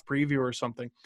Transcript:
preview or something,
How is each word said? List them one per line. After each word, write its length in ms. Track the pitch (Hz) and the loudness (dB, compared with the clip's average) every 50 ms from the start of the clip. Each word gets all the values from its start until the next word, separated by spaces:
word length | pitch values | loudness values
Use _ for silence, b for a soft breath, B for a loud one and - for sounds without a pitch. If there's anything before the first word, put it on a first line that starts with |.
| - - | 2 0
preview 300 | 143 139 147 143 143 135 | 0 2 2 2 2 2
or 120 | 127 123 | 0 0
something, 400 | 120 - 127 120 113 - 123 123 - b b | -2 -2 -4 -4 -4 -6 -10 -10 -12 b b